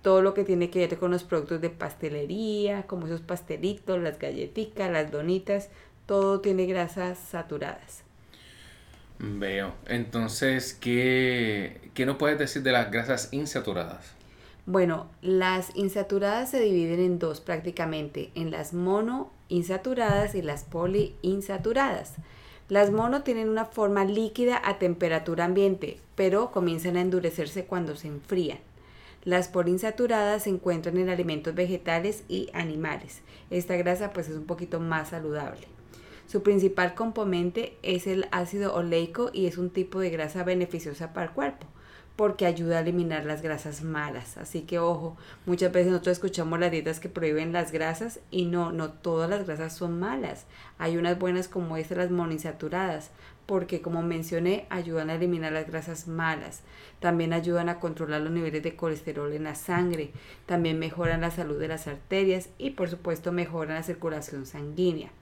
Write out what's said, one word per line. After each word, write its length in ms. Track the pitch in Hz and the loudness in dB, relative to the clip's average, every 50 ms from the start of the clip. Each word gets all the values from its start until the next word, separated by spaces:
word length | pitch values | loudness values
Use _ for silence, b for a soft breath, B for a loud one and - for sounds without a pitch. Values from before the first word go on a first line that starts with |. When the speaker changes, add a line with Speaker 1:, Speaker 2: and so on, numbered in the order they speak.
| - | 6
Speaker 1:
todo 160 | 196 190 190 | 8 8 8
lo 120 | 190 196 196 | 8 6 4
que 100 | 196 196 | 2 2
tiene 260 | 190 185 175 175 175 | 2 4 2 2 2
que 80 | 175 185 | 2 2
ver 200 | 175 165 175 165 | 2 2 2 0
con 120 | 180 180 | 2 2
los 140 | 180 175 180 | 2 0 0
productos 360 | - 180 160 147 - 170 160 | 0 0 0 0 -2 -4 -2
de 80 | 165 165 | -2 -4
pastelería, 1160 | 165 - 170 151 - - - 156 147 147 147 170 180 208 226 214 214 208 202 202 202 196 190 | -4 -4 -8 -8 -6 -6 -6 -6 -4 -4 -4 -4 -4 -4 -2 -2 0 0 0 0 0 -2 -4
como 200 | - 196 180 165 | -6 -6 -6 -4
esos 160 | 160 170 165 | -6 -6 -6
pastelitos, 760 | 165 - 180 175 - - 160 151 160 196 208 202 - - 185 180 | -6 -6 -8 -8 -6 -8 -6 -2 -2 -2 -2 -2 -2 -2 0 0
las 200 | 170 156 147 - | 0 -2 -4 -4
galletitas, 680 | - 139 139 139 - - - 220 220 214 - - 196 180 | -6 -6 -4 -4 -6 -4 -4 -6 -6 -6 -4 -4 -2 0
las 220 | 170 156 156 151 | 0 0 0 0
donitas, 580 | 151 147 151 170 185 190 185 - 202 202 196 - B B B B B B - | -4 -4 0 0 0 0 0 0 -2 -2 -2 -6 B B B B B B -4
todo 340 | - 196 196 196 196 196 196 | 0 2 4 4 4 2 2
tiene 260 | 196 208 190 185 185 | 2 2 2 2 2
grasas 520 | 180 185 185 175 165 - 190 180 180 180 180 | 2 2 0 -2 -2 -2 -4 -4 -4 -4 -8
saturadas. 880 | - - - 170 165 - 147 147 147 147 - - - - - - - - - - B B B B B B B B B B B B B B B B B B - - | -12 -10 -8 -8 -8 -6 -6 -6 -6 -6 -8 -10 -14 -18 -20 -20 -20 -20 -20 -20 B B B B B B B B B B B B B B B B B B -12 -10
Speaker 2:
Veo. 560 | - 107 101 101 101 98 98 98 98 92 - - - - | -8 -6 -4 -4 -2 -2 -2 -2 -2 -4 -8 -10 -6 -4
Entonces, 840 | 120 120 117 113 - 117 113 110 110 - 139 135 131 127 127 - - | -2 -2 -2 -2 -2 -2 -2 -2 -2 0 2 2 2 0 -2 -6 -10
¿qué, 1160 | - - 123 120 123 127 127 127 127 127 127 123 123 117 110 107 101 95 - - - - - - | -6 0 2 2 4 4 6 4 4 4 4 2 2 2 0 0 0 -2 -4 -8 -12 -18 -12 -2
qué 120 | - 127 | 0 0
nos 120 | 135 139 139 | 0 2 2
puedes 200 | 151 147 151 147 | 2 2 4 2
decir 240 | 147 135 - 147 | 0 -2 -2 0
de 80 | 131 131 | 2 4
las 220 | 127 120 117 110 | 4 4 4 2
grasas 380 | 101 117 113 131 131 113 - - | 0 -2 0 0 0 0 0 -4
insaturadas? 840 | - 139 151 135 - 135 120 110 92 87 85 82 85 - - - - B B B B B B B B B B | -4 -4 -4 -2 -4 -4 -2 -2 -2 -2 -4 -4 -8 -14 -16 -20 -20 B B B B B B B B B B
Speaker 1:
Bueno, 460 | - 180 190 180 175 165 156 - - - - | 2 4 4 6 4 2 0 -4 -10 -16 -6
las 520 | - 180 190 185 185 185 185 185 180 - - | 0 2 4 4 4 4 2 0 -2 -4 -2
insaturadas 800 | - 202 196 190 208 196 196 196 196 196 202 208 233 262 254 | 0 0 0 0 -2 -2 0 0 2 2 2 2 0 -2 0
se 80 | - 262 | 2 2
dividen 400 | 226 208 190 175 170 165 170 175 | 4 4 4 4 4 2 2 4
en 180 | 185 180 180 175 | 4 4 4 2
dos 220 | 175 160 151 156 | 0 -2 -2 -4
prácticamente, 880 | - - 170 160 165 180 175 - 165 160 160 156 151 147 - 147 - - - | -4 -4 -4 -4 -4 -6 -4 -2 -2 -2 -2 -4 -4 -6 -6 -8 -8 -8 -6
en 160 | - 165 160 | -6 -4 -4
las 220 | 160 160 156 151 170 | -4 -6 -6 -4 -4
monoinsaturadas 1600 | 175 180 185 196 208 220 226 247 269 - - - - - - - 175 170 175 185 190 - 262 262 247 233 208 202 202 208 208 208 | -2 2 2 2 2 2 0 -2 -4 -6 -8 -12 -20 -8 -2 0 0 0 0 -2 -2 0 -2 0 2 2 4 4 4 2 0 -2
y 60 | 190 | -4
las 200 | 170 151 147 139 | -4 -4 -4 -6
poliinsaturadas. 1500 | - - - 165 175 180 190 208 208 202 - - - 185 190 196 196 - 196 190 - 214 233 262 277 262 190 - - - - - B B B B B B B B B B | -8 -8 -4 -2 0 2 2 2 2 0 -2 -4 -2 0 0 0 -2 -4 -6 -2 -2 0 2 2 2 2 0 -4 -6 -10 -12 -14 B B B B B B B B B B
Las 240 | 196 202 208 202 | 6 8 8 8
mono 320 | 202 220 226 240 262 285 277 | 6 4 4 4 2 2 2
tienen 240 | 269 240 226 220 220 | 0 0 2 2 2
una 160 | 220 220 226 | 2 0 0
forma 400 | 220 - 233 214 202 202 202 196 | -2 0 0 2 4 4 4 4
líquida 580 | 190 208 214 226 214 220 - 240 247 247 - - | 4 4 2 0 0 0 2 2 4 4 2 2
a 140 | 196 196 202 | 0 0 2
temperatura 680 | 185 180 175 175 180 165 160 156 160 170 165 160 170 | 2 2 2 2 2 2 2 2 2 0 0 2 2
ambiente, 520 | 175 185 196 196 196 190 190 - - - - - - - | 4 6 6 6 6 4 2 -2 -6 -6 -10 -16 -12 0
pero 380 | - 190 190 185 202 240 247 | 2 4 4 6 4 2 2
comienzan 440 | - 196 180 175 165 160 165 180 175 | 0 2 2 2 0 0 -2 0 2
a 40 | 180 | 2
endurecerse 640 | 180 185 180 180 175 165 165 - 160 147 - 190 180 | 2 4 2 2 2 0 0 0 -4 -4 -4 -8 -6
cuando 320 | - 190 180 170 151 147 | -4 -2 -2 -2 -4 -6
se 100 | 143 - | -8 -8
enfrían. 520 | 151 147 143 - - 202 180 170 143 - - - - - B B B B B B B B B - | -10 -10 -10 -4 -2 0 0 0 0 -4 -8 -14 -20 -20 B B B B B B B B B -2
Las 240 | 185 180 180 180 180 | 2 2 2 2 2
poliinsaturadas 960 | - 185 175 175 180 185 226 220 214 226 247 233 233 214 208 202 214 214 208 | 0 2 4 4 2 2 2 -2 0 2 2 4 4 4 4 4 2 2 2
se 60 | 208 | 0
encuentran 480 | 190 180 - 185 170 165 160 175 165 185 | -2 0 2 0 0 0 0 0 0 2
en 100 | 185 185 | 2 2
alimentos 440 | 180 175 175 170 156 151 151 165 | 2 0 0 0 0 -2 -2 -2
vegetales 680 | 160 180 180 180 190 175 - 170 165 170 175 202 208 - - - | 0 0 0 0 0 -2 0 0 0 2 0 0 -4 -4 -6 -6
y 200 | 175 190 - - | -4 -4 -4 -4
animales. 680 | - 170 170 160 151 156 160 156 151 - - - - - B B B B B B | -4 -4 -4 -2 -2 -2 -2 -4 -4 -6 -8 -14 -18 -18 B B B B B B
Esta 240 | 180 180 175 - 185 | -2 -2 0 0 0
grasa, 380 | 175 175 180 180 185 208 202 | 2 2 2 2 0 0 -4
pues, 160 | 202 180 160 156 | -4 -6 -6 -6
es 80 | 156 | -6
un 100 | 156 151 | -8 -4
poquito 320 | 160 175 165 175 170 - 165 | -6 -6 -6 -4 -4 -4 -2
más 300 | 165 165 165 160 156 - | -2 0 0 -2 -2 -4
saludable. 580 | 175 165 156 151 147 147 143 135 - - - - - - - B B B B B B B B B | -6 -6 -4 -4 -4 -4 -4 -6 -8 -12 -16 -20 -20 -20 -20 B B B B B B B B B
Su 160 | - 202 202 | -2 2 4
principal 500 | 208 202 196 185 185 190 - 180 175 175 | 6 6 8 6 6 6 4 2 0 0
componente 840 | - 226 226 214 226 214 196 180 175 175 180 175 233 233 - - - | -2 -4 -2 0 0 0 2 2 2 2 0 0 -2 -4 -4 -8 -6
es 240 | - - 180 180 - | -2 0 0 0 0
el 220 | 196 185 190 - - | 0 0 0 0 0
ácido 420 | - 180 180 175 196 202 202 196 | -2 -2 -2 -2 -2 -2 -2 0
oleico 580 | - 175 170 170 165 165 170 165 165 - 240 240 | 0 0 0 2 2 2 2 0 -2 -2 -2 -2
y 140 | - - 190 | 0 0 0
es 120 | 175 170 175 | 0 0 0
un 120 | 180 180 | -4 -2
tipo 280 | 180 190 185 185 - 190 | 0 -2 -2 0 -2 -2
de 120 | 190 180 | -2 0
grasa 340 | 165 160 156 151 151 185 180 | 0 -2 -4 -4 -2 -2 0
beneficiosa 680 | 180 185 180 180 175 - 165 165 156 143 151 165 165 | 2 2 2 2 0 -2 -6 -6 -6 -8 -8 -10 -8
para 140 | 165 180 175 | -6 -6 -6
el 60 | 160 | -4
cuerpo, 340 | - - 285 277 269 - - - B B B B B B B B - | -2 -2 -2 -2 -4 -6 -16 -18 B B B B B B B B -2
porque 320 | - 214 208 202 - 196 | 2 2 2 4 4 2
ayuda 320 | 175 165 165 170 165 170 165 | 2 2 2 0 2 2 2
a 40 | |
eliminar 420 | 160 170 175 180 170 165 160 151 147 | 2 2 2 2 2 0 0 -2 -2
las 180 | 151 151 151 | -4 -4 -4
grasas 400 | 160 160 151 147 - 156 147 147 | -2 -4 -4 -4 -6 -8 -8 -6
malas. 540 | 156 160 160 151 147 147 127 120 120 - - | -6 -4 -2 -2 -4 -4 -6 -8 -10 -12 -12
Así 260 | - - - - 170 | -14 -14 -8 -8 -8
que, 160 | 160 - 175 170 | -6 -2 -2 2
ojo, 380 | 170 170 170 156 160 165 165 B B B B B - | 2 2 2 0 -2 -8 -10 B B B B B -2
muchas 280 | 180 180 175 190 180 | 0 2 4 4 4
veces 180 | 180 180 175 180 | 6 6 6 6
nosotros 280 | 185 175 180 185 180 175 | 4 4 4 2 0 2
escuchamos 420 | - 190 185 180 165 160 165 170 | 0 -2 -2 0 0 0 2 2
las 100 | 175 175 | 2 2
dietas 300 | 165 160 139 160 160 160 | 2 0 0 -2 -4 -4
que 80 | - 175 | -8 -8
prohíben 440 | - 180 165 156 151 156 160 165 | -4 0 0 2 2 2 0 0
las 200 | 165 175 165 160 | 0 0 -2 0
grasas 480 | 160 160 160 160 165 165 220 233 - - - - | -2 -2 0 0 -2 -4 -6 -8 -8 -12 -16 -4
y 140 | - 185 180 | -2 0 0
no, 260 | 175 175 175 170 165 | 2 2 0 0 0
no 220 | 165 165 160 156 | -2 -4 -4 -6
todas 360 | 156 - - 180 165 160 165 170 | -8 -6 -4 -2 0 0 0 0
las 160 | 196 208 196 | 0 -2 -2
grasas 320 | 180 156 151 160 160 160 | -4 -4 -4 -6 -8 -6
son 220 | - 180 170 170 170 | -6 -4 -4 -2 -2
malas. 480 | 180 214 254 269 233 - 143 - - B B B B B B B | -2 -2 -2 -4 -4 -6 -8 -10 -14 B B B B B B B
Hay 180 | 160 165 170 170 | -2 0 0 2
unas 200 | 170 175 175 180 | 2 2 0 2
buenas 300 | 185 180 180 185 180 180 | 0 0 0 0 -2 -2
como 280 | - 185 175 165 160 | -4 -6 -4 -4 -4
estas, 220 | 160 160 160 185 180 | -6 -4 -4 -2 -2
las 140 | 180 175 | 0 0
monoinsaturadas, 960 | 180 175 170 165 160 151 156 165 156 - 156 156 160 180 190 185 160 151 151 - B B B B B B - | 0 0 0 0 -2 -4 -4 -8 -8 -6 -6 -4 -2 -2 -2 -2 -2 -4 -8 -12 B B B B B B -6
porque, 340 | - 196 185 170 175 180 165 | -2 0 0 0 0 -4 -4
como 220 | - 170 165 165 | -2 -2 -2 0
mencioné, 640 | 170 170 170 165 165 165 175 165 170 175 - - - - | 0 0 -2 -2 -4 -2 -2 0 2 2 2 0 -2 -6
ayudan 380 | - 185 170 170 165 165 156 156 | -6 -6 -4 -2 -2 -2 -2 -2
a 60 | 160 | -2
eliminar 380 | 165 175 180 175 165 160 156 | 0 0 0 0 0 -2 -2
las 160 | 156 156 156 160 | -2 -4 -4 -4
grasas 400 | 160 160 156 170 165 156 - 170 | -6 -6 -6 -6 -10 -10 -8 -6
malas. 540 | 160 165 165 160 156 151 - - - - B B B B B B B B | -4 -2 0 0 0 -2 -6 -12 -14 -16 B B B B B B B B
También 340 | - 175 170 170 165 160 | 0 2 4 4 2 2
ayudan 360 | 165 170 160 175 175 175 170 170 | 2 2 2 2 2 2 2 0
a 100 | 170 170 | -2 -2
controlar 440 | - 170 160 160 160 151 151 151 | -4 -4 -4 -4 -4 -2 -2 -2
los 100 | 151 156 | 0 0
niveles 280 | 165 170 165 160 147 156 151 | 0 0 -2 0 -2 -2 -4
de 100 | 170 165 | -4 -4
colesterol 580 | - - 165 156 151 - 165 139 147 147 147 | -2 -2 -2 -2 -2 -6 -8 -6 -4 -4 -4
en 120 | 151 151 156 | -4 -4 -4
la 100 | 156 147 | -6 -6
sangre. 560 | 151 - - 180 175 180 180 165 156 147 147 B B B B B B B | -8 -4 0 2 2 2 2 0 -2 -4 -8 B B B B B B B
También 340 | - 180 170 170 165 160 160 | -2 0 2 2 2 2 0
mejoran 400 | 160 160 156 170 170 165 165 165 | -2 -4 -2 -2 0 0 2 2
la 100 | 165 170 | 0 -2
salud 260 | 165 170 165 151 147 | -2 -4 -4 -4 -4
de 120 | 147 156 156 | -4 -2 -4
las 180 | 160 160 - | -4 -6 -6
arterias 640 | 156 143 143 - - 190 196 196 190 185 185 180 - - - | -8 -10 -10 -6 -2 0 2 4 4 4 2 -2 -8 -12 -6
y, 120 | - 269 | -6 -6
por 200 | 269 - 185 170 | -2 -2 -4 -4
supuesto, 400 | 175 175 - 175 165 160 170 180 | -4 -6 -4 -4 -4 -2 -2 -2
mejoran 460 | 175 175 170 151 165 165 156 151 156 | 0 0 -2 -2 -2 -6 -4 -4 -4
la 80 | 160 160 | -6 -4
circulación 600 | 180 170 165 170 165 156 151 147 - - 139 135 | -6 -6 -4 -4 -4 -4 -4 -8 -8 -10 -10 -10
sanguínea. 640 | 131 - 147 147 147 151 165 180 180 165 156 - - - - | -10 -10 -10 -10 -8 -2 2 2 2 2 0 -6 -10 -16 -20